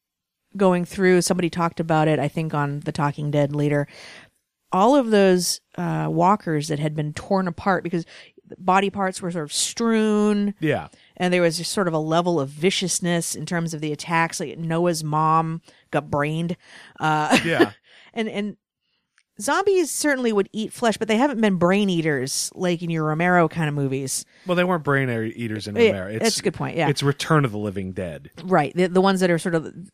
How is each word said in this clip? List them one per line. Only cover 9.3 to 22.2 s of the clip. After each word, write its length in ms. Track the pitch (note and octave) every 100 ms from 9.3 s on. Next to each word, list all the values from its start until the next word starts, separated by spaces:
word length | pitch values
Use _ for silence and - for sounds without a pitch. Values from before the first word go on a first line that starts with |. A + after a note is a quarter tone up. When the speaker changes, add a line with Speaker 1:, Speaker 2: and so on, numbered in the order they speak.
Speaker 1:
sort 140 | F3
of 80 | D3
strewn. 1000 | - - - A#3 A3 A3 G#3 G#3 G#3 G3+ -
Speaker 2:
Yeah. 280 | D#3 A2+ D2+ - _ -
Speaker 1:
And 160 | F3+
there 100 | F3+
was 140 | E3+ E3
just 140 | -
sort 160 | - F3+
of 60 |
a 40 | D#3+
level 420 | D#3 E3 F3 E3+
of 80 | C3+
viciousness 840 | D3 F3+ - F3+ - F3 E3+ E3
in 120 | - D#3
terms 260 | E3+ E3
of 60 | D#3+
the 120 | D3+
attacks. 480 | D3 - E3 E3 -
Like, 180 | D#3 -
Noah's 460 | E3 E3 F3 D#3+
mom 580 | D#3 D#3 D#3 D#3+ D#3+ E3 - _ _
got 200 | D#3+ D#3
brained. 460 | D3+ D3 D#3 E3+ F3 _ - - -
Uh, 380 | D#3 D3+ D3+ A#3+
Speaker 2:
Yeah. 280 | E3 E3 - - _
Speaker 1:
<laughs> 220 | - -
and, 140 | - A3
and 280 | F3 G#3 G3 _ _ _ _ _ _ _ -
zombies 500 | G#3+ D#4+ G4+ F#4+ D4
certainly 420 | - D4+ C4 A#3+
would 160 | G#3 G3
eat 200 | G#3 G#3+
flesh, 240 | - A#3 -
but 100 | G#3+
they 80 | A3
haven't 240 | D4 A#3
been 160 | A3 F3+
brain 320 | F3 G3 G3+
eaters 640 | E3+ D#3 C#3